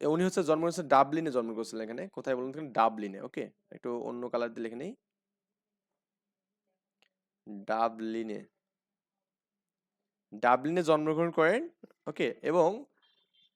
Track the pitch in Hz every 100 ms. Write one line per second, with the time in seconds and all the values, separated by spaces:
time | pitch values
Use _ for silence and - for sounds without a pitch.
0 | 147 160 185 190 151 156 170 170 143 139
1 | 139 160 165 127 113 110 110 110 110 120
2 | 196 - 135 123 131 143 147 113 113 110
3 | 101 98 - - 104 - _ - 123 120
4 | 117 120 120 120 120 117 113 117 175 262
5 | _ _ _ _ _ _ _ _ _ _
6 | _ _ _ _ _ 208 _ _ _ _
7 | _ _ _ _ - 104 101 110 117 110
8 | 110 113 110 104 104 _ _ _ _ _
9 | _ _ _ _ _ _ _ _ _ _
10 | _ _ _ 104 120 127 147 180 160 156
11 | 156 156 170 165 160 226 330 - - _
12 | - 147 135 - 135 175 165 220 285 _
13 | _ _ _ _ _